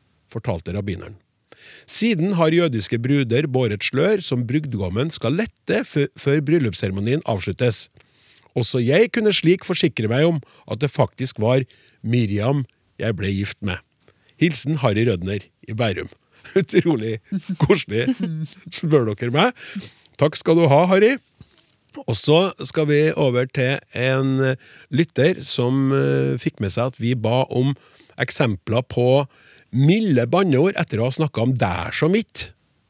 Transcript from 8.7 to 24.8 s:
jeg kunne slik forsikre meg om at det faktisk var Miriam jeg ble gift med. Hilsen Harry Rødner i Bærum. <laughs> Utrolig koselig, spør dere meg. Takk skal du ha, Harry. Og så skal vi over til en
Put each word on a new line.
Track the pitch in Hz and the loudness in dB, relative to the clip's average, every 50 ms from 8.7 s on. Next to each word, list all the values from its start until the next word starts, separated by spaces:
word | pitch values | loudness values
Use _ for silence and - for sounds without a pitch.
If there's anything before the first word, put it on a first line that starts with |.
| - 127 | 0 0
jeg | 120 117 143 185 226 240 | 2 4 4 4 4 4
kunne | - 240 220 214 185 | 2 2 2 2 2
slik | - - 160 185 185 - - | 4 4 2 2 2 0 -4
forsikre | 185 - - 151 - - 110 107 | 0 0 0 0 0 -2 -2 0
meg | 117 135 156 | 2 2 2
om | 170 170 147 - _ _ _ | 2 2 0 -6 _ _ _
at | _ - 110 113 | _ -10 -6 -4
det | 147 139 | -4 -4
faktisk | - - 127 - - - 135 127 - - | 0 0 0 0 0 -6 -6 -6 -2 0
var | 107 117 127 135 131 - _ _ _ _ _ _ - | 2 2 2 2 0 -2 _ _ _ _ _ _ -4
Miriam | 110 120 123 113 98 101 101 104 127 143 143 127 - _ _ _ _ _ - | 0 0 0 2 0 0 0 0 0 0 0 -4 -6 _ _ _ _ _ -6
jeg | - 113 107 | -4 -4 -4
ble | 85 90 101 | -2 -2 -2
gift | 98 95 101 - - - | -2 -2 -4 -6 -6 -8
med. | - 98 90 - - _ _ _ _ _ _ _ _ _ _ _ | -6 -6 -6 -8 -12 _ _ _ _ _ _ _ _ _ _ _
Hilsen | 160 180 151 - - 139 160 143 | 0 0 0 -2 -2 -2 -2 0
Harry | 123 117 98 107 117 | 0 0 2 2 2
Rødner | 120 101 85 87 95 104 101 - _ _ _ | 0 0 -2 -4 -6 -6 -6 -8 _ _ _
i | - - 110 | -14 -12 -6
Bærum. | 107 117 110 - 82 82 - - _ _ _ _ | -4 -2 -2 -2 -4 -8 -12 -16 _ _ _ _
<laughs> | _ _ - - | _ _ -2 -2
Utrolig | 196 - - - 180 - 175 156 113 110 113 110 110 - _ 196 185 - - 185 | -2 0 2 2 2 2 4 0 0 -2 -6 -6 -8 -8 _ -8 -8 -6 -6 -2
koselig, | - 151 - - 170 - - - 113 - 262 247 - 190 170 160 156 160 - - - _ | -2 2 2 2 2 2 -2 -2 -2 0 -2 -2 -4 -6 -6 -6 -8 -8 -10 -12 -20 _
spør | 165 - - - 156 156 143 120 110 | -12 -10 -6 -2 2 2 2 2 0
dere | 101 - 120 120 120 | -4 -4 -4 0 2
meg. | 151 196 247 - - - - - 202 - - - _ _ _ | 2 2 2 0 -4 -16 -14 -14 -14 -14 -14 -18 _ _ _
Takk | _ - 135 156 - - | _ 0 0 0 0 -2
skal | - - 165 | 0 2 4
du | 170 170 139 | 4 6 6
ha, | 139 147 175 | 6 4 6
Harry. | 185 190 196 214 240 277 247 - _ _ _ - _ _ _ _ _ _ _ _ _ _ | 4 4 4 4 4 4 0 -6 _ _ _ -20 _ _ _ _ _ _ _ _ _ _
Og | 294 - - 117 | -12 -6 -4 -4
så | - - - 151 165 190 185 - - | -2 2 4 4 4 4 2 -4 -6
skal | 151 135 - 160 156 147 | -8 -4 -2 -2 0 2
vi | 147 147 156 156 | 2 2 2 2
over | 160 156 151 131 120 123 131 127 | 0 0 0 2 2 0 -2 -2
til | - 143 127 127 139 - - _ | -2 -2 0 0 -2 -4 -6 _
en | - 110 123 131 131 131 135 135 135 131 135 131 131 - - - - - | -6 -2 -2 0 0 0 0 0 0 0 0 0 -2 -4 -8 -20 -20 -20